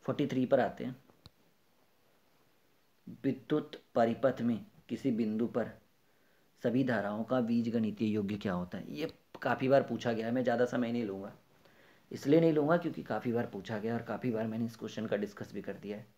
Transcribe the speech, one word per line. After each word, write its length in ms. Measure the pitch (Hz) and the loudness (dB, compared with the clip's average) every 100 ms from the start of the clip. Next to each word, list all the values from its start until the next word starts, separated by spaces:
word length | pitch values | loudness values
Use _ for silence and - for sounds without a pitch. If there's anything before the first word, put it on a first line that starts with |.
| - | -4
फ़ोर्टी 220 | 131 143 | 0 0
थ्री 180 | 131 127 | 0 4
पर 140 | 135 | 4
आते 260 | 104 - 123 | 2 -2 -8
हैं। 100 | 127 _ - - _ _ _ _ _ _ _ _ _ _ _ _ _ _ _ _ _ - - | -8 _ -20 -20 _ _ _ _ _ _ _ _ _ _ _ _ _ _ _ _ _ -20 -4
विद्युत 580 | 135 - - 151 147 - _ - | -2 -2 -2 -2 -2 -14 _ 2
परिपथ 460 | 117 113 135 - | 2 4 2 2
में 240 | 120 113 - - - | 0 -2 -6 -20 -8
किसी 220 | 117 139 | -4 0
बिंदु 340 | 113 110 110 113 | 0 0 0 0
पर 280 | 123 110 - _ _ _ _ _ _ _ _ | -2 -4 -8 _ _ _ _ _ _ _ _
सभी 200 | 123 120 | 0 2
धाराओं 400 | 127 117 101 104 | 2 0 0 -4
का 160 | 113 127 | 0 0
बीजगणितीय 680 | 117 117 117 117 110 - 110 | 2 2 2 0 0 0 0
योग्य 280 | 107 101 104 | 0 0 -2
क्या 160 | 104 | -2
होता 240 | 90 90 98 | -2 -4 -8
है? 140 | - | -10
ये 200 | 147 160 - _ - | -8 -8 -8 _ -6
काफ़ी 260 | 131 120 131 | -2 0 6
बार 140 | 139 | 4
पूछा 280 | - 113 123 | 4 -2 -2
गया 120 | 113 113 | -2 0
है, 60 | |
मैं 120 | 123 | 0
ज़्यादा 220 | 120 117 123 | 2 2 2
समय 240 | 127 117 | 2 0
नहीं 120 | 120 110 | -2 -2
लूँगा, 260 | 95 101 - _ _ - - - - _ | -6 -10 -14 _ _ -20 -20 -20 -20 _
इसलिए 280 | - 135 156 | -6 6 6
नहीं 140 | 165 | 8
लूँगा 220 | 151 147 175 | 4 4 2
क्योंकि 260 | 170 - | 2 -6
काफ़ी 280 | - 107 123 | -4 -2 0
बार 140 | 117 120 | 0 -2
पूछा 300 | 104 92 110 | -6 -6 -4
गया 140 | 110 | -2
और 80 | 117 | -2
काफ़ी 280 | 117 104 127 | -4 -4 -2
बार 160 | 110 113 | -2 -2
मैंने 180 | 110 117 | -2 -4
इस 100 | - | -4
क्वेश्चन 300 | 110 - 107 | -10 -6 -4
का 120 | 104 | -2
डिस्कस 360 | 104 - 101 | -4 -8 -10
भी 80 | 101 | -8
कर 120 | 98 95 | -8 -10
दिया 220 | 101 104 | -8 -10
है। 100 | 117 | -12